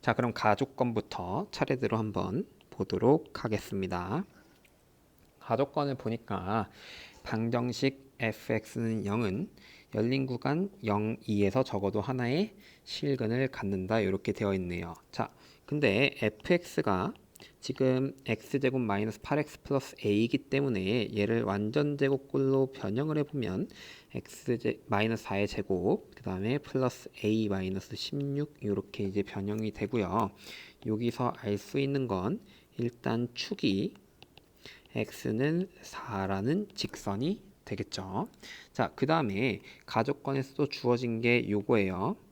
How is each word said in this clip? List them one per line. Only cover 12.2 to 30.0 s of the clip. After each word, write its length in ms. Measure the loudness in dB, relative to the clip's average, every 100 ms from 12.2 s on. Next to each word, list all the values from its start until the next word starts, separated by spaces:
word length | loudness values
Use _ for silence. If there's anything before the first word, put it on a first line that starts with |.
| 0 0 -2 -6 -20 -20
실근을 640 | -12 -6 -2 0 0 0 0
갖는다. 520 | -2 -2 -2 2 2
이렇게 320 | 4 2 0
되어 200 | 0 2
있네요. 400 | 0 0 -4 -6 -12 _
자, 220 | -6 -6 -8 -20 -20
근데 500 | -6 2 4 6 4 2
에프엑스가 960 | -2 -2 2 2 2 -2 2 2 0 -4 -18 -20 -20 -16
지금 520 | -8 0 2 4 0 -4 -4
엑스제곱 540 | -4 0 2 2 2
마이너스 400 | 0 0 0 -4
팔 180 | -2 0
엑스 240 | 0 -8
플러스 340 | -2 -2 -2 -4
a이기 340 | 2 4 4 2
때문에 680 | 0 0 2 0 2 2 0 0
얘를 260 | 2 2
완전 540 | 2 0 2 2 2 2
제곱꼴로 760 | 2 0 0 0 4 4 2
변형을 460 | 0 -2 -2 0 0
해보면 500 | -2 -2 -2 -2 -4 -8 -20 -20 -12
엑스 440 | -10 -10 -10 -2 0
제-, 220 | 0 -2 0
마이너스 380 | 2 2 0
사의 240 | -2 0 0
제곱, 680 | -2 -2 0 2 0 -2
그 80 | -12
다음에 360 | -6 -4 -2 -2
플러스 500 | -2 0 0 -2 -16 -4
a 240 | 0 2 2
마이너스 480 | 0 -2 -4 -6 -10
십육, 680 | -6 -4 -2 -2 -4 -4
요렇게 420 | -2 -2 -2 -4
이제 180 | -2 -2
변형이 500 | -2 -4 -4 -2 -4
되고요. 580 | -4 -2 0